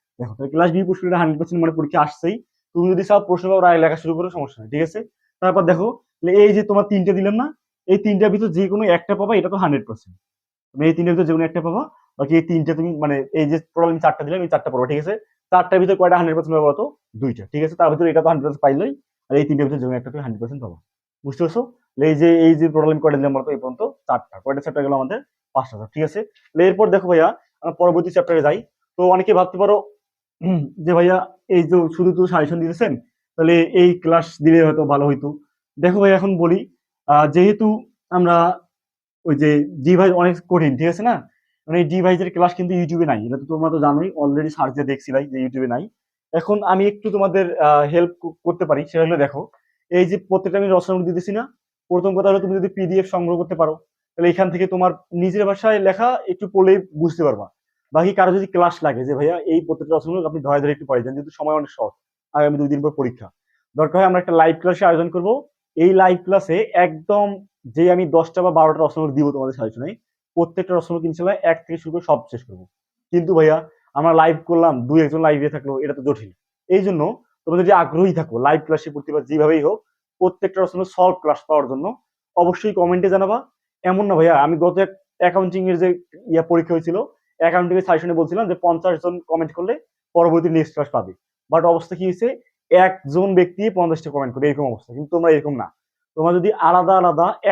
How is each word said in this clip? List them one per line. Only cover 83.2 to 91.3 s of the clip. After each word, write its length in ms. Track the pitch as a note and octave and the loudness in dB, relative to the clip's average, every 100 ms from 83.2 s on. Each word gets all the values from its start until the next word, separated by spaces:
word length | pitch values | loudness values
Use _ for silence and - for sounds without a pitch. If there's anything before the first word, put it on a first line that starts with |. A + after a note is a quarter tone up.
| F#3+ A#3 - _ _ _ | 0 -2 -6 _ _ _
এমন 200 | F3+ F#3 G3+ | -2 -2 0
না 60 | E3 | 2
ভাইয়া, 160 | E3 D3 D3+ | 4 4 2
আমি 100 | E3 | 0
গত 120 | F3 F3 F#3+ | 0 0 -2
এক 60 | - _ - | -6 _ -2
অ্যাকাউন্টিং 400 | F3+ F#3 F#3 F#3 F#3 | 0 0 -2 -2 -2
এর 80 | E3+ | 0
যে 60 | F3+ F3 - - - | 0 -2 -8 -20 -4
ইয়া 120 | E3 E3 | -2 2
পরীক্ষা 240 | E3+ E3 E3 | 0 0 -2
হয়েছিল, 220 | E3 F#3 C#4 _ _ - | -2 -6 -6 _ _ -4
অ্যাকাউন্টিং 360 | E3 F3+ F3+ F#3 | 0 0 0 0
এর 80 | F#3 | 0
সাজেশনে 320 | D#3+ F3 E3 | 0 0 -2
বলছিলাম 260 | D#3+ F#3+ G#3 | -2 -4 -4
যে 60 | F3+ F3 | -2 -2
পঞ্চাশ 280 | E3 F3+ E3 | 0 -2 -2
জন 100 | F3 F3+ - | -4 -8 -6
কমেন্ট 220 | E3 D#3+ E3+ | -4 -4 -6
করলে 160 | F#3 C#4+ _ _ _ E3+ | -6 -6 _ _ _ 2
পরবর্তী 340 | E3+ E3 E3 | 4 4 2
নেক্সট 240 | E3 D#3 - | 0 0 -4
ক্লাস 140 | D3 B2 | -4 -6
পাবে, 160 | - - _ | -6 -12 _